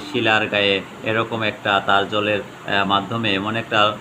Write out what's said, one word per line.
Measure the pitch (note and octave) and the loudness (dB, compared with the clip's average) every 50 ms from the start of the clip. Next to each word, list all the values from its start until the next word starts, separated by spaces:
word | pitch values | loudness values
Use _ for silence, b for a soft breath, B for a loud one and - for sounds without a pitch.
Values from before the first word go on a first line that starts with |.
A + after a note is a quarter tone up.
| G2+ - - | -4 -4 -4
শিলার | B2 A2+ A2 A2 G#2+ G#2+ | 0 2 2 2 2 2
গায়ে | G2 G#2 G#2 G2+ G2+ G2 F#2+ F2 - - - - | 2 2 2 2 2 2 0 -2 -6 -12 -8 -4
এরকম | A2+ A2 A2+ A#2 A2+ A#2 A2+ A2 | -2 0 0 0 -2 -4 -2 -2
একটা | G#2+ G#2 - - G#2+ G2+ G2 F#2+ | -4 -4 -2 0 0 2 2 2
তার | - G2 G2+ G2+ F#2 | 2 2 2 2 2
জলের, | G#2+ G#2+ G#2 G#2 G#2 G2 | 0 0 0 2 0 0
আহ, | F#2 - - - - G2 G2+ G2+ G2 | -2 -6 -12 -12 -6 -2 0 0 2
মাধ্যমে | F#2+ G2+ G2 G2 F#2 A#2 A#2 A2+ A2 G2 | 2 2 0 0 0 -4 -2 0 0 0
এমন | F#2+ G2 G#2+ A2 | 0 -2 -2 -4
একটা, | A#2 A2+ - A#2 A2 G#2 G#2+ G#2+ - | -4 -4 0 2 2 4 2 2 -2